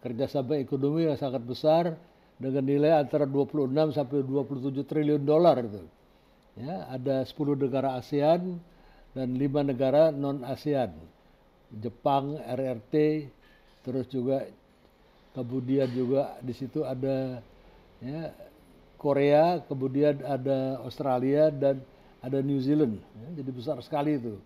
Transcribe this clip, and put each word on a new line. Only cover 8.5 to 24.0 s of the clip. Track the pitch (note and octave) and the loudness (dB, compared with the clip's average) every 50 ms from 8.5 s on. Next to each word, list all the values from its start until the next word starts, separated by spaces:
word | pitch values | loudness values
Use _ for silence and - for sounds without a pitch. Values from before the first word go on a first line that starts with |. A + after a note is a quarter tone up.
| F3+ E3+ E3+ - - _ - - - - - - - | -8 -8 -12 -18 -20 _ -20 -20 -20 -20 -20 -14 -8
dan | C3 C3 B2 B2+ | -6 -4 -2 0
lima | B2+ C#3 C#3+ C3+ D3 | 0 0 2 2 2
negara | C#3+ C#3 C3+ A#2+ C3+ C3 C3 D3 D#3+ D#3+ | 2 2 0 2 2 4 6 6 6 6
non-asean. | D3 C#3 C#3 C#3 C#3 C#3+ B2 C3 C3+ - - D3+ D3 C3+ B2 G2+ E2 D#2 E2 - _ _ _ _ _ _ _ _ _ _ _ _ | 4 0 -4 -4 -4 -4 -6 -8 -8 -6 -4 -2 0 0 -2 -2 -6 -12 -20 -20 _ _ _ _ _ _ _ _ _ _ _ _
Jepang, | - G#2+ A2 A#2+ - - _ D3 C#3 C#3 C3+ C#3+ D3 D#3 | -16 -10 -10 -10 -10 -4 _ 2 2 2 0 -2 -8 -8
R | - - B2+ B2+ C3+ C3 B2+ | -8 -6 -6 -4 -4 -4 -6
R | A2+ A2 _ | -8 -8 _
T, | - D3+ D3+ D#3 D3+ D#3 D3 C3 - _ _ _ _ _ _ _ _ _ _ | 2 4 4 4 2 0 -4 -10 -16 _ _ _ _ _ _ _ _ _ _
terus | B2+ B2 C3 B2 B2 | -6 -4 -4 -6 -4
juga, | - C3 A#2+ C3 C3+ C3+ - - - _ _ _ _ _ _ _ _ _ _ _ _ _ _ _ _ | -4 -4 -2 0 -2 -2 -4 -8 -16 _ _ _ _ _ _ _ _ _ _ _ _ _ _ _ _
kemudian | C3+ B2+ A#2 B2 C3 B2 B2 C3+ C#3 C3+ B2+ A#2+ | -10 -8 -4 -4 -6 -2 0 0 2 2 0 0
juga | B2+ B2+ A#2+ C3+ C3+ C#3 G#2 - - | -2 0 2 2 0 0 -2 -6 -10
di | B2 B2+ A#2 | -10 -10 -8
situ | - C3+ A#2+ - D#3 | -8 -10 -6 -4 -4
ada, | D3+ B2+ C3+ B2+ C3 C3+ C3+ C3 C3 C3 B2+ D3 - - - - - - - - - - - - | -4 -4 -4 -4 -2 -2 -2 -2 -2 -4 -8 -10 -14 -18 -20 -20 -20 -20 -20 -20 -20 -20 -20 -14
ya, | - B2+ C#3+ E3 D#3+ - - - - - - - - _ - - - _ _ | -12 -10 -8 -8 -8 -10 -12 -14 -20 -20 -20 -20 -20 _ -20 -20 -20 _ _
Korea, | _ - D3 C#3 C#3 C#3 C#3+ D3 D3 D#3+ E3+ F3+ E3 C3+ - | _ 0 0 2 4 4 6 6 6 6 4 2 -2 -4 -6
kemudian | D3 C3+ C3 C3+ B2+ C#3 D3 D3 C#3+ C#3+ C3+ | -6 -4 -4 -2 0 2 2 2 2 0 -4
ada | C3+ C#3+ B2+ B2+ C3+ C3+ C3 C3 C3 C3 B2+ | -6 -6 -4 -2 -2 0 0 0 -4 -4 -6
Australia | A2+ B2+ - - D3 C#3 B2+ B2+ B2+ C3+ C#3 D3 D#3 D#3 D3 | -8 -12 -10 -4 -2 0 0 2 2 2 4 4 4 4 4
dan | C#3 C#3 C#3 C#3 C3+ C3 - - - - - - _ | 2 2 2 2 0 -4 -16 -20 -20 -20 -20 -20 _
ada | - B2+ C3+ C#3 C3+ | -8 -4 -2 -2 0
New | C#3 C#3+ C#3 | 0 0 0
Zealand. | B2+ C3+ D3 D3+ D#3 A#2+ G#2+ F#2 D#2+ - - | 2 2 4 4 4 2 0 -4 -10 -16 -20
Ya, | G#2+ A#2 C#3+ F3+ D3+ | -18 -14 -12 -12 -10
jadi | C3+ C3+ C3 | -8 -10 -10
besar | B2 A2+ D3 D3 B2 | -8 -6 -6 -6 -8
sekali | A#2 - E3 D3 | -8 -6 -4 -2